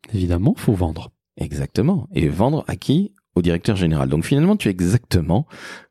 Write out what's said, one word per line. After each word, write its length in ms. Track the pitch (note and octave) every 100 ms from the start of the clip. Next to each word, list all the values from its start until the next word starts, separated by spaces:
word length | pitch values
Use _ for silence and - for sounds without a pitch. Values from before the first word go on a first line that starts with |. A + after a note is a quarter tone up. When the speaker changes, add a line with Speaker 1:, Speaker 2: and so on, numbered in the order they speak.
| -
Speaker 1:
Évidemment, 440 | G#2 F2+ F2 A2+ B3
faut 160 | -
vendre. 380 | G2 F2 D#2 - - _ -
Speaker 2:
Exactement. 720 | D2 D2 C#2 - B2+ F#3+ -
Et 140 | - D#2+
vendre 360 | D2 A#2+ D#3 -
à 80 | F2+
qui ? 380 | - D3 G3+ _ _ -
Au 80 |
directeur 320 | E2+ E2+ - G2
général. 340 | E2+ D#2 C2+
Donc 160 | D2+ -
finalement, 320 | C#3 E3+ G#3+
tu 100 | G#2+
es 40 |
exactement, 760 | F2+ F2+ A#2 - F#2+ D#2 F#2 D3+ - - - -